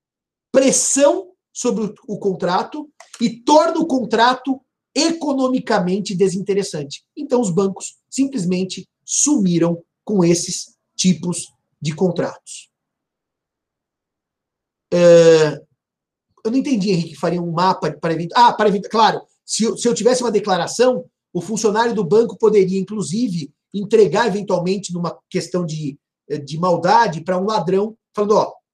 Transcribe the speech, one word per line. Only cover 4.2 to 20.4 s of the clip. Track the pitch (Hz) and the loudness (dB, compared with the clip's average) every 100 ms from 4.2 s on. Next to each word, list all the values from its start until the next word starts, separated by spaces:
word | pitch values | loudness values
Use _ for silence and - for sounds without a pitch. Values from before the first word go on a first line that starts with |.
| 233 254 269 269 _ _ _ 269 | 2 0 -4 -8 _ _ _ -2
economicamente | 330 330 294 262 254 254 - 208 180 196 190 | 0 -2 -4 -2 0 -2 0 -2 0 -2 -4
desinteressante. | 180 190 185 190 196 196 190 143 - _ - | -6 -4 -6 -4 -4 -4 -8 -10 -14 _ -12
Então, | 277 247 | -4 -2
os | 214 | 0
bancos | 170 196 190 - _ _ | -2 -2 -4 -14 _ _
simplesmente | - 269 262 175 180 185 - - _ | -4 -4 -2 -4 -4 -4 -10 -16 _
sumiram | - - 285 277 185 170 170 170 - _ | -8 -2 0 2 2 2 0 -2 -10 _
com | - 208 | -4 0
esses | 170 175 - - - _ _ - | 2 2 -2 -10 -12 _ _ -2
tipos | 185 - 175 165 - _ _ - | 0 0 -4 -8 -12 _ _ -10
de | 147 | -8
contratos. | 151 185 165 127 - - - - _ _ _ _ _ _ _ _ _ _ _ _ _ _ _ _ _ _ _ _ _ - | -2 -2 -2 -6 -8 -20 -20 -20 _ _ _ _ _ _ _ _ _ _ _ _ _ _ _ _ _ _ _ _ _ -4
É, | 175 175 170 165 160 151 147 _ _ _ _ _ _ _ _ | 4 8 10 8 6 4 -2 _ _ _ _ _ _ _ _
eu | 220 | -4
não | 262 | -2
entendi, | 277 233 196 | -2 -2 0
Henrique, | 175 160 - | 0 -2 -4
faria | 175 175 | -4 -2
um | 170 | -4
mapa | 165 185 180 160 151 | 0 0 0 -4 -6
para | 165 | -4
evento. | 160 170 240 | -4 -2 4
Ah, | 240 | 4
para | - 214 | 4 0
evento, | 196 - | 0 -2
claro, | 214 208 - - _ | 0 2 0 -10 _
se | - - | -8 -2
eu, | 226 - | -2 0
se | 240 | -2
eu | |
tivesse | - 214 254 | 2 0 0
uma | 240 | 0
declaração, | 208 | -2